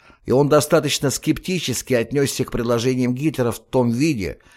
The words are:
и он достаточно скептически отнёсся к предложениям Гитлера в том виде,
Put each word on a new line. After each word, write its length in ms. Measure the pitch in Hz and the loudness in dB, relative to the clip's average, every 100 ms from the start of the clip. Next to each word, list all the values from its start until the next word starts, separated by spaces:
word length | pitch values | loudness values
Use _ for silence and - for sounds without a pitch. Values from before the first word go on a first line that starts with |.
| - - - | -20 -12 0
и 60 | |
он 180 | 123 147 | 2 4
достаточно 640 | 147 - 160 139 - 139 | 4 4 2 2 -2 -2
скептически 800 | - 156 139 - 180 - 117 - | -2 -2 -2 -2 -4 -4 -6 -2
отнёсся 500 | 120 117 139 139 - 123 | -2 0 -2 -2 -2 -4
к 60 | |
предложениям 640 | 120 117 117 123 127 123 | -4 -2 0 0 0 0
Гитлера 380 | 127 156 - 120 | 0 -2 0 -2
в 80 | 110 | -4
том 320 | - 131 120 | -2 0 2
виде, 480 | 117 160 120 85 - _ | 2 0 0 -4 -8 _